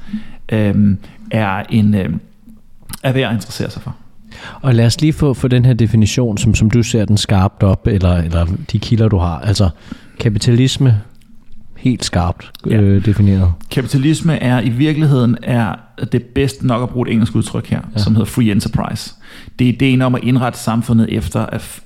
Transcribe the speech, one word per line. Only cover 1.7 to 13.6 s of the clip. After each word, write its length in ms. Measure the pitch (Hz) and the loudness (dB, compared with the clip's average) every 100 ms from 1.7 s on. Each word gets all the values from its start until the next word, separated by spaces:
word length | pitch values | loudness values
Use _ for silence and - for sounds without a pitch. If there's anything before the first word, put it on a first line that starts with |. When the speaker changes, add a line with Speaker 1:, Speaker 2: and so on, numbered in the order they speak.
Speaker 1:
en, 240 | 113 104 | 0 2
øhm, 260 | 104 92 - - - - - - - - - | 2 0 -6 -10 -18 -20 -20 -20 -20 -18 -6
er 100 | 135 | -2
værd 160 | 127 117 | 0 0
at 60 | |
interessere 360 | 110 - - 98 | -4 -6 -8 -8
sig 120 | - | -8
for. 140 | - - - - - - - - | -12 -14 -18 -20 -20 -20 -18 -4
Speaker 2:
Og 120 | 135 | 2
lad 120 | 117 117 | 4 4
os 140 | - | 2
lige 120 | 151 | 0
få, 220 | 151 147 | 2 0
få 140 | 123 127 | 0 2
den 160 | 127 | 4
her 80 | 123 | 4
definition, 680 | 117 110 113 107 - 120 101 | 4 4 4 2 2 0 0
som, 160 | 110 | 0
som 160 | 95 110 | 2 4
du 120 | 123 | 2
ser 220 | 117 117 | 2 0
den, 120 | 101 104 | 2 0
skarpt 460 | - 98 95 - | 2 2 2 2
op, 240 | 98 92 123 | 2 2 0
eller, 260 | 101 90 87 | 2 2 2
eller 300 | 82 85 85 95 - | 0 0 0 -2 -4
de 60 | 110 | -4
kilder, 300 | - 113 110 | 0 0 2
du 80 | 95 | 2
har. 200 | 87 76 | 0 -2
Altså, 300 | 82 104 92 - - - - - | -2 0 0 -2 -12 -18 -16 -4
kapitalisme, 800 | 117 104 127 120 131 - 135 104 - - - - - - - - | -2 0 2 4 2 2 2 2 -2 -16 -20 -20 -18 -16 -16 -4
helt 280 | 131 117 | -2 -2
skarpt, 460 | - 87 87 - - - - | -2 -2 -2 -4 -12 -10 -2
Speaker 1:
Ja. 60 | 110 | 2
Speaker 2:
øh, 280 | 98 98 | 4 2
defineret. 480 | 104 101 101 95 90 85 | 2 2 4 4 2 0